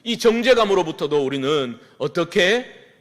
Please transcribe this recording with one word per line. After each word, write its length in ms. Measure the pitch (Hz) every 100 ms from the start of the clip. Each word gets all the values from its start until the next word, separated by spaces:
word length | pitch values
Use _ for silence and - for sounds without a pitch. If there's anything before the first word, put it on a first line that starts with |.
이 140 | 226 233
정죄감으로부터도 1040 | 233 226 240 247 214 190 165 160 151 147
우리는 560 | 131 139 135 151 131 113 - -
어떻게 840 | 143 - 165 202 180 233 254 - - _